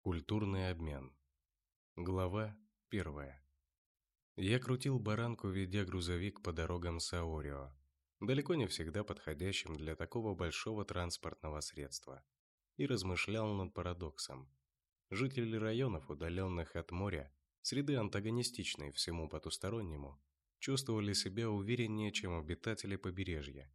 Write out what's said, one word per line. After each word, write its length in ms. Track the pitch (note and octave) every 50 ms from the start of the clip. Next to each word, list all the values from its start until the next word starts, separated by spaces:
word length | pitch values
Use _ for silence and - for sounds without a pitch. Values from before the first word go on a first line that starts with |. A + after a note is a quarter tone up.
Культурный 720 | _ - F2 E2 D2+ - G#2+ G#2+ G#2+ G2 G2 F#2+ F#2 F#2 F#2
обмен. 440 | E2+ E2 D#2 D2 C#2 C2+ C2 C2+ _ _ _ _ _ _ _ _ _ _ _ _ _ _ _ _
Глава 640 | - F2 F2+ F#2+ F#2 F#2 F2+ F2+ G#2+ G#2+ G#2+ G#2+ - - _ _ _ _ _
первая. 580 | - G#2 F2 D#2+ D2 C#2+ C#2+ C#2 C2+ C#2 _ _ _ _ _ _ _ _ _ _ _ _ _ _ _ _ _ _ _
Я 240 | - F#2 F#2+ A2+ B2+
крутил 400 | C3 - B2+ B2 - C#3+ C3+ B2
баранку, 480 | G#2 G#2 G#2+ G#2+ A#2 A#2+ A#2 - -
ведя 380 | G2+ F#2 F#2+ F#2+ F#2 F#2 G#2 G2+
грузовик 580 | F2+ F2+ F#2 F2 F2 F2+ F2 F2+ G2+ - - -
по 100 | F#2 E2+
дорогам 460 | D#2+ E2 D#2+ F2 F2 E2+ F2 E2 E2
Саорио, 760 | - - - F2 E2+ E2 D#2+ D#2 C#2+ C#2+ C#2+ C#2 C2+ C2+ C2+ - _ _ _ _ _ _ _ _
далеко 380 | - G#2 C3 C#3 C#3+ - F3+
не 100 | D#3+ A#2+
всегда 380 | F#2 - - E2 D#2+ D#2+ G2+ G#2+
подходящим 720 | - - - - - D#2 C#2+ E2+ F#2+ F#2+ - - E2+ D#2+
для 180 | D2 D2+ D#2 D#2+
такого 400 | - E2+ E2 - A#2+ A2 G#2+ G2
большого 500 | F2 F#2 E2 - - - A2+ A2 G#2+ G2+
транспортного 760 | - - F2+ F2 F2 - - - E2+ D#2+ - - D#2 D2+ D2+
средства, 640 | D2 - - - C#2+ C2+ - - - - C2+ C2 _ _ _ _ _ _ _ _ _ _ _
и 100 | - C#3+
размышлял 680 | C#3 C3 G#2+ F2+ F#2 F#2 F2 - - G2+ A2 A2 G#2+ G#2
над 180 | G2 F#2 F2 -
парадоксом. 760 | - F2 F2 F2 F2 F2+ D#2 - - - - C#2+ C2+ C2+ C2+ _ _ _ _ _ _ _ _ _ _ _ _
Жители 460 | F#2 G2 C3 C3+ C3+ B2+ A#2 A2+ A2
районов, 540 | A2 G#2+ A2 A2 A#2 C3+ C3 G2 D#2+ - -
удалённых 640 | D2+ C#2+ E2 E2 F2 F#2 F#2+ F#2 F2+ F2 E2 - -
от 160 | E2+ D#2+ -
моря, 420 | - F2 G2 G2+ F#2 D2+ C#2 C#2 - _ _ _ _ _ _
среды 320 | - - C3 C#3+ C#3+ D3
антагонистичной 960 | B2+ A2 G2 - G2+ G2+ A2 A#2 A#2+ A#2+ - - - F#2+ - - - D2 C#2+
всему 380 | C#2 - - - E2+ E2+ D#2+ D2+
потустороннему, 920 | - D#2 - D#2+ - - - F#2+ G#2 A2+ G#2 F2 D#2 D2 C#2+ C#2 C#2 C#2+ _ _ _ _ _ _ _ _
чувствовали 540 | - - C3+ C3 C3+ - A2+ G#2+ G#2 G2+ G2+
себя 380 | - - G2 F#2 G#2+ A#2 A2+
увереннее, 600 | G#2+ G2+ G2 G#2 A#2+ B2 A#2+ G#2+ G#2+ G#2+ G#2+ G#2
чем 260 | G2+ - - F#2+ E2+
обитатели 600 | E2+ D#2 D2+ G#2+ - - A2+ A2 - - G2+ G2
побережья. 760 | F#2+ - F#2+ F2+ F#2 F#2+ F2 E2+ D#2 C#2+ C#2 C#2 C#2 C2+ C2+ -